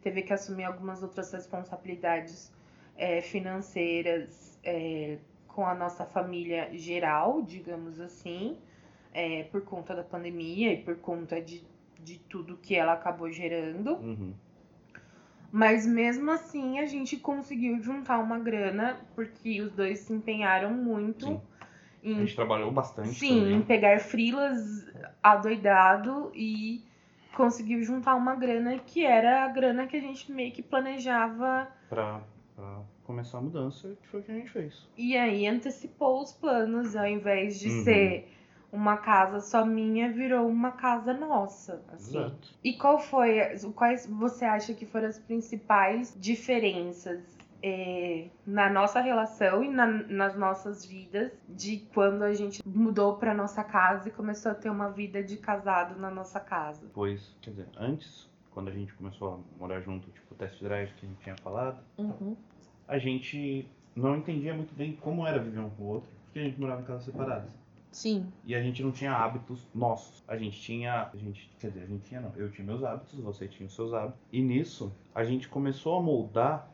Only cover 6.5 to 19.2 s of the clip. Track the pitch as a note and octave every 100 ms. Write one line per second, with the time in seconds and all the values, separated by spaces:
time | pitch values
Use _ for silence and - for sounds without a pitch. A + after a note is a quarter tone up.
6.5 | E3+ D#3 E3+ E3 F3 E3 D3+ D3 D4+ G#3
7.5 | F#3 F3 E3+ E3 D#3+ F3 - F3 F3 A3
8.5 | E4 - - - - - - E3+ D#3+ D#3
9.5 | G3+ G3 F#3 E3 F3 F3 F3 F3 E3+ E3
10.5 | F3+ A3+ F3+ - E3+ - E3+ E3 E3+ E3
11.5 | E3+ - - _ - D#3+ F3 - F#3+ E3
12.5 | F3 - F#3 E3 E3 F3 E3+ E3 D#3+ E3+
13.5 | E3 D#3+ E3+ G#3+ E4 A2+ G#2+ F#2+ G2 -
14.5 | - - - _ - - - - - -
15.5 | G#3 A3 A3+ A3+ A#3 A#3 B3 D4 D#4+ -
16.5 | D4 C4 C4+ D4 C#4 C4 C#4+ - C#4 C4+
17.5 | C4 B3 A#3 A3 C#4 B3+ A#3 A3+ A#3 A#3
18.5 | A3 G3 G3+ A#3 B3+ - -